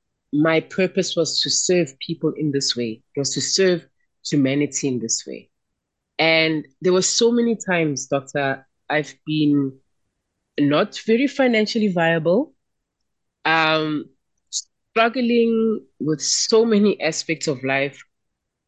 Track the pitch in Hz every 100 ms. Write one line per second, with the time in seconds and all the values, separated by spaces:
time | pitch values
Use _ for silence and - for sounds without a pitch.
0 | _ _ - 143 160 160 156 - 185 190
1 | 180 - 156 - 151 - - 180 170 -
2 | - 165 156 - 151 139 139 120 117 113
3 | _ - 139 - - - 190 175 - _
4 | _ _ - 151 131 139 147 - 143 123
5 | 113 - - 60 - _ _ _ _ _
6 | _ - 160 160 160 160 - - 180 180
7 | 185 - 233 240 233 214 - 180 156 135
8 | - 139 135 147 139 135 - _ - 147
9 | 151 - - 151 147 143 135 131 _ _
10 | _ _ _ _ _ - 143 147 208 -
11 | - 226 277 - 262 220 214 233 214 175
12 | 165 165 160 190 302 _ _ _ _ _
13 | _ _ _ _ 151 165 156 156 156 151
14 | - _ _ _ _ - - _ _ -
15 | 233 240 240 233 233 226 226 214 - -
16 | 147 156 - - - 220 233 208 208 -
17 | 151 160 - 160 - 135 131 135 139 139
18 | - _ _ _ _ _